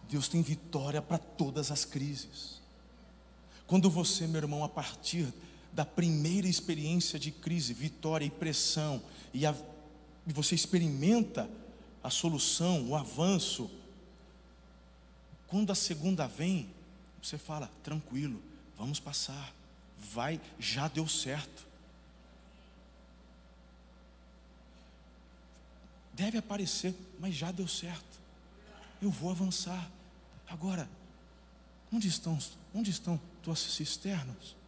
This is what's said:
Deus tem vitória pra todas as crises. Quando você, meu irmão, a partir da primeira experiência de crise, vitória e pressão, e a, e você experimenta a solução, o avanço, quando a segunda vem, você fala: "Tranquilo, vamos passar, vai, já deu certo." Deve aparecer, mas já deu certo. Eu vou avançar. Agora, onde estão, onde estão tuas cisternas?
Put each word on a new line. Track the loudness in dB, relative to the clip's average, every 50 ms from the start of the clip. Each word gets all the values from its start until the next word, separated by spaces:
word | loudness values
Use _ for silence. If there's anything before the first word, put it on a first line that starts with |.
| -6 -2
Deus | 0 0 2 4
tem | 4 4 4
vitória | 4 2 -4 -4 -4 -4 -2 0 0 0 -2 0
pra | 0 0 0
todas | 0 -4 -2 0 0 0 2 -2 -2 0 0
as | 0 -2
crises. | -2 -2 -2 -2 -2 -4 -6 -8 -10 -10 -12 -12 -12 -12 -16 -18 -20 -20 -20 -20 -20 -20 -20 -20 -20 -20 -20 -20 -20 -20 -20 -20 -20 -20 -20 -2
Quando | 4 6 8 8 8
você, | 6 6 2 2 2 2 2 0
meu | 0 0
irmão, | 0 0 -2 -2 -2
a | -2
partir | -2 -4 -6 -6 -8 -6 -6 -2 0 0 0 0 -2 -8 -14 -18 -18 -20 -18 -8 -2
da | -2 -2
primeira | 0 2 2 4 4 4 4 4 4 4 4 4
experiência | 4 2 2 2 0 -2 0 2 2 4 4 2 2 -2 -2
de | -4 -6 -8
crise, | -6 -4 -2 0 0 0 0 -2
vitória | -2 -4 -4 -4 -2 -2 0 2 2 0
e | 0
pressão, | -2 -2 -2 0 0 2 2 2 2 2 2 0 0 -2 -4 -10 -16 -16 -18 -6 -2
e | 2 4
a, | 4 2 2 -6 -12 -16 -18 -18 -20 -20 -20 -20 -20 -20 -10 -6
e | -4 -2
você | 2 4 4 4
experimenta | 4 4 4 4 4 6 4 2 4 6 8 8 8 6 4 2 -4 -4 -4 -6 -14 -14 -16 -18 -20 -20 -20 -20 -8 -4
a | 0
solução, | 0 2 4 2 2 4 4 4 4 4 4 6 4 4 4 2
o | 0
avanço, | 0 0 -2 0 4 6 6 6 6 4 2 0 -2 -4 -6 -8 -12 -18 -18 -20 -20 -20 -20 -20 -20 -20 -20 -20 -20 -20 -20 -20 -20 -20 -20 -20 -20 -20 -20 -20 -20 -20 -20 -20 -20 -20 -20 -20 -20 -10 -2
quando | 2 2 4 4 4
a |
segunda | 2 2 0 0 0 2 2 2 2 0 -2
vem, | -2 0 2 2 2 2 0 -4 -10 -18 -20 -20 -20 -20 -20 -20 -20 -10
você | -8 -8 -6
fala: | -6 -8 -6 -6 -6 -6 -8 -12 -12 -8
"Tranquilo, | -6 -4 -4 -4 -4 -4 -2 -2 -2 -4 -6 -8 -14 -18 -20 -20 -20 -12
vamos | -8 -6 -4 -4 -4
passar, | -6 -4 -4 -4 -4 -4 -6 -10 -10 -12 -14 -18 -20 -20 -20 -20 -20 -20 -18 -14
vai, | -12 -8 -4 -2 -2 -2 -2 -4 -6 -12 -14 -6
já | -4 -2 0 0 0
deu | 0 0 0 0 2
certo." | 0 0 0 -2 -2 -4 -4 -8 -12 -18 -20 -20 -20 -20 -20 -20 -20 -20 -20 -20 -20 -20 -20 -20 -20 -20 -20 -20 -20 -20 -20 -20 -20 -20 -20 -20 -20 -20 -20 -20 -20 -20 -20 -20 -20 -20 -20 -20 -20 -20 -20 -20 -20 -20 -20 -20 -20 -20 -20 -20 -20 -20 -20 -20 -20 -20 -20 -20 -20 -20 -20 -20 -20 -20 -20 -20 -20 -20 -20 -20 -20 -20 -20 -20 -20 -20 -20 -20 -20 -20 -20 -20 -20 -20 -20 -20 -20 -20 -20 -16 -4
Deve | -2 0 2 2 0
aparecer, | -2 -2 -2 -2 0 0 -2 0 0 -2 -4 -4 -10 -16 -12 -6
mas | -4 -4 -2
já | -2 -2 -4
deu | -2 -2 -2 -2
certo. | -2 -4 -4 -6 -8 -10 -12 -16 -20 -20 -20 -20 -20 -20 -20 -20 -20 -20 -20 -20 -20 -20 -20 -20 -12 -2 -2
Eu | 0
vou | 0 0 -2 -2
avançar. | 0 2 0 0 0 0 -2 -4 -4 -6 -6 -8 -12 -18 -20 -20 -20 -20 -20 -20 -20 -20 -14 -12
Agora, | -10 -6 -2 -2 -2 -2 -4 -6 -10 -18 -20 -20 -20 -20 -20 -20 -20 -20 -20 -20 -20 -20 -20 -20 -20 -20 -10 -2 -2
onde | 0 2 2
estão, | 0 0 0 0 0 0 -2 -4 -8 -12 -18 -8 -2
onde | 0 0 0
estão | 0 0 0 0 -2 -2 -2 -6 -20 -10 -4
tuas | -2 -2 -2
cisternas? | 0 -2 -2 -2 -2 -4 -4 -4 -2 -2 -2 -2 -2 -4 -8 -10 -14 -18 -18 -20 -20